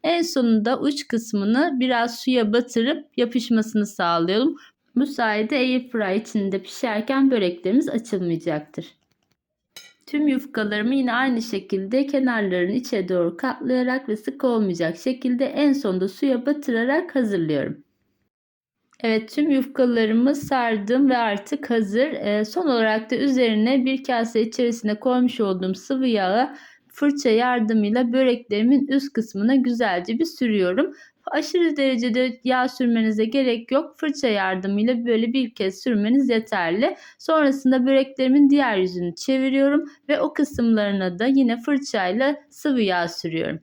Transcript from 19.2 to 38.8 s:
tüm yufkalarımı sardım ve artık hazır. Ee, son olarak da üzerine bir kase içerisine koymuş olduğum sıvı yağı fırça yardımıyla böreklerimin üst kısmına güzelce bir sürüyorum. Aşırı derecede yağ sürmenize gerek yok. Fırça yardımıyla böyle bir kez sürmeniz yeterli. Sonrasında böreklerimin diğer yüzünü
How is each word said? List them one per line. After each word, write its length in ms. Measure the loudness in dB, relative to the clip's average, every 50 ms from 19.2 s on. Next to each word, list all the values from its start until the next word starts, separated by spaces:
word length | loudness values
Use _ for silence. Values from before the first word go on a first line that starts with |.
| -2 -4 -2
tüm 160 | 0 2 2
yufkalarımı 840 | 2 2 0 -2 0 0 2 2 4 2 2 2 2 2 4 2 2
sardım 760 | 0 -2 -2 -2 0 0 0 -2 -2 -2 0 2 4 4 4
ve 60 | 4
artık 540 | 2 2 0 -2 -4 -4 -6 -8 -8 -4 -2
hazır. 420 | 0 0 0 0 2 0 0 0
Ee, 320 | -2 -4 -2 -2 0 0 -2
son 220 | -2 -2 -2 0
olarak 440 | 0 2 2 2 2 0 -2 -2 -4
da 60 | -2
üzerine 680 | 0 0 0 2 2 2 2 2 2 2 2 2 2 2
bir 200 | 0 -2 -2 -2
kase 380 | -2 -2 0 -2 0 0 0
içerisine 580 | 0 0 0 -2 0 0 0 -2 -2 -4 -4 -2
koymuş 400 | 0 0 2 2 2 0 0 0
olduğum 340 | -2 0 0 -2 -2 -4 -4
sıvı 320 | -6 -6 -6 -4 -2 0
yağı 440 | 0 0 2 0 2 2 0 0 -2 -4 -14 -20 -20 -20 _ _ _
fırça 380 | _ 0 0 0 0 2 2 2
yardımıyla 840 | 2 4 2 2 0 0 0 2 2 2 2 2 2 0 0 2
böreklerimin 760 | 2 2 4 2 2 0 -4 _ -2 0 4 4 4 4 2
üst 260 | 2 0 -2 -2 -2
kısmına 440 | _ -4 -6 -4 -4 -2 0 2 2
güzelce 640 | 4 2 2 0 0 0 0 0 -2 -2 -4 -2 -2
bir 60 | -2
sürüyorum. 680 | -4 -2 -2 -2 0 2 2 2 0 2 0 0 -2 -4 -12 -20 -20 _ _ _ -6
Aşırı 460 | -4 -4 -4 -2 0 2 2 2 2
derecede 640 | 0 0 0 0 0 0 0 0 0 0 0 -2 -4 _
yağ 240 | 0 0 0 0 -2
sürmenize 560 | -2 -2 0 2 2 2 2 0 2 0 0
gerek 480 | 0 2 0 2 2 0 -2 -4 -2
yok. 220 | -2 -2 -2 -2 -8 _
Fırça 300 | -4 -4 -4 -2 -2 0
yardımıyla 800 | 0 0 0 -2 -2 -2 -2 -2 0 0 2 0 0 0 0
böyle 260 | 0 0 2 0 0
bir 220 | 0 -2 -2 -2 _
kez 280 | -4 -4 -4 -4 -4
sürmeniz 480 | -4 -2 0 0 2 2 2 2 4 2
yeterli. 640 | 2 0 0 -2 -2 -2 0 0 0 0 0 -2 -2 -6 -16 -20 -20 _
Sonrasında 680 | -2 0 2 4 4 2 0 2 2 2 2 2 2
böreklerimin 640 | 2 2 2 2 0 -2 -2 0 4 6 6 6 6
diğer 260 | 6 4 4 2 0
yüzünü 380 | 0